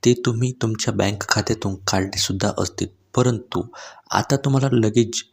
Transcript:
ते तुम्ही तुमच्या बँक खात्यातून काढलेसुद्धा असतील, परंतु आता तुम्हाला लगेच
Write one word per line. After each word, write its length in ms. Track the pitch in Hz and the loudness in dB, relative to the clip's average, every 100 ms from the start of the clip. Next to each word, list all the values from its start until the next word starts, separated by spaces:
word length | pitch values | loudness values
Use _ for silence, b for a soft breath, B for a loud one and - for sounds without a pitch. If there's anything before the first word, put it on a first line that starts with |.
| - | 4
ते 80 | 123 - | 2 2
तुम्ही 260 | 113 127 127 | 0 -2 -2
तुमच्या 320 | 113 107 - | -4 -2 -2
बँक 340 | 101 98 101 - | 0 0 0 0
खात्यातून 460 | - - 113 101 95 - | 0 0 -2 -2 -4 -2
काढलेसुद्धा 640 | 95 95 - - 98 101 - | -2 -2 -2 -4 0 -2 0
असतील, 300 | 92 - - _ _ - | -4 -4 -8 _ _ 2
परंतु 480 | 123 117 - - - B B B B | 2 0 -4 -6 -6 B B B B
आता 240 | - - 139 | -2 2 0
तुम्हाला 340 | 139 135 135 | 2 2 2
लगेच 520 | 123 110 110 117 - - | 2 2 2 2 -2 -10